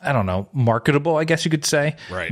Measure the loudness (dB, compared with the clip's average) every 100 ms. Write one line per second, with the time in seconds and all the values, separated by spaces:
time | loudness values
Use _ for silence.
0 | -2 0 0 -2 -4 0 2 2 2 2
1 | 2 0 0 0 0 -2 0 0 0 -4
2 | -10 -8 -2